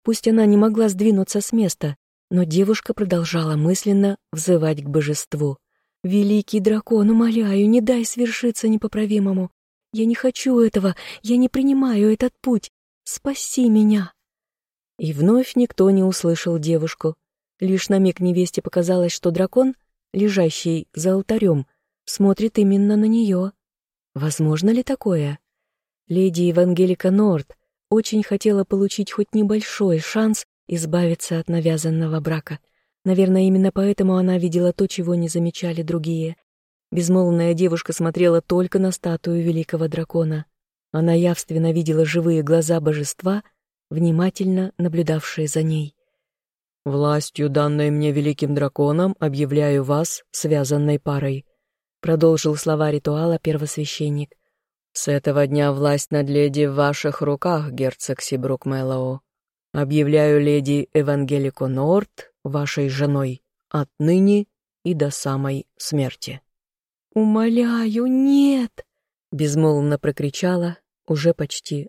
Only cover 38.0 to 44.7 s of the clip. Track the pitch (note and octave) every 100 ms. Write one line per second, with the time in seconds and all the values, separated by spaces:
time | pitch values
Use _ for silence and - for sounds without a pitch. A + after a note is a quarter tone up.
38 | E3 E3+ F3 E3 - F3+ F3+ F#3+ F#3 -
39 | E3+ E3 E3+ E3+ E3+ D#3+ D#3 D#3+ D#3+ D#3+
40 | D#3+ E3 D#3+ D#3 - _ _ _ _ D#3+
41 | E3 E3 F3 E3 - D#3+ E3 E3 D#3+ D#3
42 | D#3 E3+ E3 D#3+ D3 E3 D#3 E3 D3+ D3+
43 | C#3+ - F3+ G3+ - _ _ _ _ D#3
44 | E3+ D#3+ F#3 - F#3+ F#3 F#3